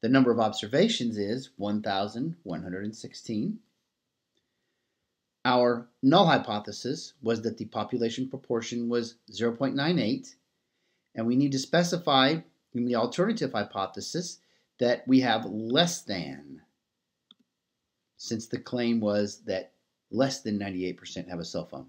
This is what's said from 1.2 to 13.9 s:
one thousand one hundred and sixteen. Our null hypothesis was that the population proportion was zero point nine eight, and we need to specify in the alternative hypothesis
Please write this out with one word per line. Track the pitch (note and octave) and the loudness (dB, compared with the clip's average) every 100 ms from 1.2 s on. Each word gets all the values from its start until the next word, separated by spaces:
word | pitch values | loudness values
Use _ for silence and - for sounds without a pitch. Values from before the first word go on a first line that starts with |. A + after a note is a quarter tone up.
| G2+ B2 C3+ _ | -4 -4 -8 _
one | G2+ G#2 | -4 -2
thousand | G#2+ F#2+ G#2 A2+ D3+ E3 | -2 -2 -2 -4 -6 -8
one | G2+ D#2+ | -8 -8
hundred | F2+ F2+ | -6 -8
and | G#2 | -8
sixteen. | G#2+ - - - A2 D3+ G#3+ _ _ _ _ _ _ _ _ _ _ _ _ _ _ _ _ _ _ | -12 -16 -16 -8 -4 -4 -6 _ _ _ _ _ _ _ _ _ _ _ _ _ _ _ _ _ _
Our | B2+ B2 B2 A#2+ A#2 _ | 0 4 4 2 -6 _
null | C3 E3 F3+ | 4 6 6
hypothesis | C3+ - G#2+ G#2 G#2 A#2+ D3+ - _ | 4 2 -6 -6 -10 -8 -8 -10 _
was | A2 A2+ | -2 0
that | A2 A2+ | -2 -6
the | |
population | A2 A#2 G#2+ A#2 A2+ A#2 C3 | -8 -6 -4 -2 -2 -2 -8
proportion | - - A#2 A#2 A#2+ A#2 | -8 -4 -4 -4 -6 -2
was | A#2+ A2+ - - | -2 -2 -10 -18
zero | G2+ A#2 | -2 -2
point | A#2 C3+ | 0 -2
nine | C3+ C#3+ F3 | 0 0 2
eight, | G#2+ C3 - - _ _ _ _ _ _ _ - | 2 -2 -6 -20 _ _ _ _ _ _ _ -4
and | A2+ | 0
we | |
need | B2+ C#3+ | 2 2
to | C3+ | 0
specify | - E3 F3 E3+ - C3+ C3 E3 - _ _ | 0 2 2 0 2 6 6 2 -4 _ _
in | B2 | -4
the | A#2+ | 0
alternative | A#2+ A#2+ - F#3+ A#3 C3+ | 2 0 0 0 0 -2
hypothesis | A2+ G#2 G#2 F#2+ | -2 -4 -2 -4